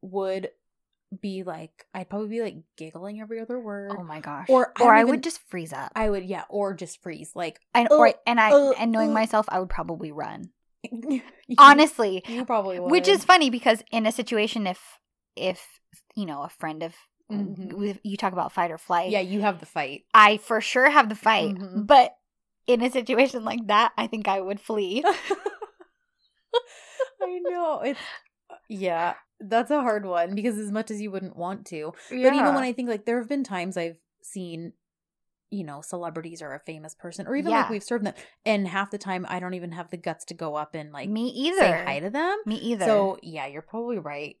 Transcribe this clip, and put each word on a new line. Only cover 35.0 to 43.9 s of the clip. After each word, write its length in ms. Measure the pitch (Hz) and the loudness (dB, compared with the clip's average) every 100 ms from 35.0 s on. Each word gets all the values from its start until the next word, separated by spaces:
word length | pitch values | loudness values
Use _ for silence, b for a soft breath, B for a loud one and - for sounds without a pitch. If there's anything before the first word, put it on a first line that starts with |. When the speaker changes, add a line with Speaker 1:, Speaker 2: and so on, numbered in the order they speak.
| _ _ _ _ _ | _ _ _ _ _
Speaker 1:
you 140 | 202 | -10
know, 160 | 160 143 | -10 -12
celebrities 600 | 151 180 170 165 165 165 | -12 -10 -8 -10 -12 -14
or 120 | 151 | -12
a 60 | 139 | -14
famous 340 | - 156 156 | -14 -16 -16
person 320 | - 175 170 190 | -16 -16 -12 -6
or 80 | 262 | -4
even, 140 | 196 | 0
like, 140 | 226 214 | 0 0
Speaker 2:
Yeah. 40 | |
Speaker 1:
we've 120 | 214 | -4
served 220 | - 240 202 | -4 -4 -4
them. 80 | - B B - | -8 B B -2
And 220 | 208 190 | 0 0
half 220 | 190 196 | -4 -6
the 80 | 208 | -8
time 280 | 196 185 180 | -8 -8 -6
I 120 | 180 | -8
don't 140 | 185 | -8
even 180 | 185 175 | -10 -10
have 180 | 170 170 | -12 -12
the 60 | 175 | -10
guts 280 | 170 160 - | -8 -10 -12
to 80 | |
go 200 | 170 160 | -10 -8
up 200 | 151 151 | -6 -8
and, 180 | 160 151 | -10 -12
like, 160 | 147 143 | -12 -8
Speaker 2:
Me 220 | 214 247 - 285 | -4 -6 -4 -2
Speaker 1:
say 140 | 381 233 | 4 4
Speaker 2:
either. 120 | 165 | 4
Speaker 1:
hi 160 | 180 139 | -2 -4
to 100 | 180 | -4
them. 280 | 254 339 415 415 | -4 -4 -4 -6
Speaker 2:
Me 80 | 214 | -6
either. 280 | 226 226 190 | -4 -2 2
Speaker 1:
So, 320 | 214 196 185 | 2 2 -4
yeah, 240 | - 156 139 | -12 -10 -10
you're 160 | 143 | -12
probably 360 | - 220 240 | -12 -10 -6